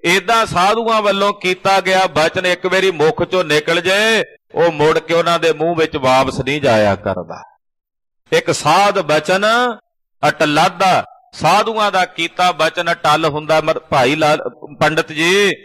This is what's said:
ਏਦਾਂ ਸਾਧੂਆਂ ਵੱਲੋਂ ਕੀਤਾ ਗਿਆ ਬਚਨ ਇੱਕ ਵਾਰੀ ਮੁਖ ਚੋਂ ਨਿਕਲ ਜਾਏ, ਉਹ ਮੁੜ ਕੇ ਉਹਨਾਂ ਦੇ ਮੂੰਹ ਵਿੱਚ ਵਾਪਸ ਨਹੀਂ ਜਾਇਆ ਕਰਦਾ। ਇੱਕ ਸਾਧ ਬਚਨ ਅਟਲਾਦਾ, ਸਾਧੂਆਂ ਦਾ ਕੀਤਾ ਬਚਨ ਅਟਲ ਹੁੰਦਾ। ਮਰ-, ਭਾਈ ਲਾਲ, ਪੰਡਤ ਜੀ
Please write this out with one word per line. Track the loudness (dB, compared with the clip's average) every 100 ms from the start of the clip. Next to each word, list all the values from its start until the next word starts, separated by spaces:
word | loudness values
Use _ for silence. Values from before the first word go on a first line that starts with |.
ਏਦਾਂ | 0 0 2 0 0
ਸਾਧੂਆਂ | 0 0 0 0 0
ਵੱਲੋਂ | 0 0 -2
ਕੀਤਾ | -2 -4 -2 0 0
ਗਿਆ | 2 0 0
ਬਚਨ | 0 -2 0 -2
ਇੱਕ | -2 0
ਵਾਰੀ | 0 0
ਮੁਖ | 2 0 0
ਚੋਂ | -2 -2
ਨਿਕਲ | 0 -2 0 -2
ਜਾਏ, | 0 0 2 0 -2 -12 _
ਉਹ | 0 0
ਮੁੜ | 2 0 0
ਕੇ | 0
ਉਹਨਾਂ | -2 0 0
ਦੇ | 0
ਮੂੰਹ | -2 -2 -2
ਵਿੱਚ | -2 -2
ਵਾਪਸ | 2 2 0 -2
ਨਹੀਂ | -4 0
ਜਾਇਆ | 2 4 2
ਕਰਦਾ। | 0 -4 -6 -8 -16 -20 _ _ _ _ _ _ _ _
ਇੱਕ | -2 0
ਸਾਧ | -4 0 2 2 0
ਬਚਨ | -2 -2 0 -2 0 0 -2 -6 _ _ _ _ -4
ਅਟਲਾਦਾ, | 0 0 2 0 0 0 0 -2 -16 _
ਸਾਧੂਆਂ | -4 2 2 0 -2 -2
ਦਾ | 0
ਕੀਤਾ | -2 -4 -8 0 0
ਬਚਨ | 0 -2 -2 -4
ਅਟਲ | -2 0 2
ਹੁੰਦਾ। | 0 -4 0 0
ਮਰ-, | 0 -4
ਭਾਈ | -2 0 2
ਲਾਲ, | 2 0 0 -4 -12 -20 -2
ਪੰਡਤ | -2 0 -4
ਜੀ | -2 0 2 0 -2